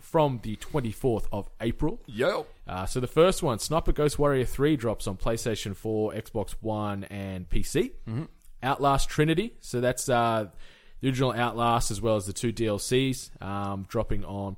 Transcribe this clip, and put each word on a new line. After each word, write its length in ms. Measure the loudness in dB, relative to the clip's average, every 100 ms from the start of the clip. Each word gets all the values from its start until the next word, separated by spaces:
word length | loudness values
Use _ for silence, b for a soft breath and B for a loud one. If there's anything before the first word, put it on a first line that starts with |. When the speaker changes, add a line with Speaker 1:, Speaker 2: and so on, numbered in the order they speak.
Speaker 1:
from 380 | -2 2 2 2
the 120 | -6 -8
twenty-fourth 680 | -4 -2 -2 0 0 2 0
of 180 | -2 -6 -4
April. 420 | -4 0 -2 -2 -8
Speaker 2:
Yo. 400 | 0 0 0 -4 -12 -10
Speaker 1:
Uh, 200 | -6 -4
so 140 | -2
the 60 | 0
first 360 | 6 6 4
one, 160 | 0 -2
Sniper 320 | 0 0 2
Ghost 260 | 2 2 2
Warrior 280 | 2 2 0
three 300 | 2 2 2
drops 300 | 0 -2 -4
on 100 | -2
PlayStation 580 | -2 0 -2 -4 -4 -6
four, 380 | -4 -2 -2
Xbox 380 | -4 -6 -6 -4 -6
One, 420 | -4 -4 -4 -6 -8
and 440 | -8 -8 -8 0
P 140 | 2
C. 300 | 4 2 0 -4 -8
Speaker 2:
Mm-hmm. 160 | -6 -8 -14 -20 -6
Speaker 1:
Outlast 460 | -2 2 4 4 4
Trinity. 460 | 4 4 2 0 -6
So 220 | -6 0
that's, 260 | 0 0 2
uh, 400 | 2 4 2 -2 B B B B B
the 60 | -2
original 240 | 2 0
Outlast 580 | 2 0 2 2 4 2
as 80 | 0
well 160 | 2 2
as 120 | 0
the 60 |
two 180 | -2 -4
D 120 | 0 0
L 140 | 0
Cs, 500 | 0 2 2 -2 -8 -12
um, 420 | -8 -6 -4 -6 -4
dropping 340 | -4 0 0
on 320 | -2 -4 -6